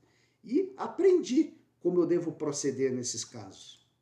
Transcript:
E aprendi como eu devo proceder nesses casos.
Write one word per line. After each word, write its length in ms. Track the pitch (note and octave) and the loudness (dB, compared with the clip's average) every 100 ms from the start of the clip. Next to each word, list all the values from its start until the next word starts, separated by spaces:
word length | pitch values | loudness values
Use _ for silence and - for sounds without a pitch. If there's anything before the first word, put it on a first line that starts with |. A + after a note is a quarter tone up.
| _ _ _ _ | _ _ _ _
E 300 | - C#4+ F#4+ - | -2 -2 -2 -6
aprendi 760 | - - F#4+ F4 - C4 D4+ - _ _ | -8 2 4 4 2 0 0 -4 _ _
como 200 | F3 F3+ | 0 2
eu 80 | D#3+ | 2
devo 240 | F3 E3 | 0 -2
proceder 600 | D3+ D3+ C#3+ C#3 B2 C3+ | -4 -4 -2 -4 0 -2
nesses 320 | B2+ A#2+ G#2+ | -2 -6 -8
casos. 640 | - A2+ F#2+ - - - _ _ | -10 -14 -16 -18 -20 -20 _ _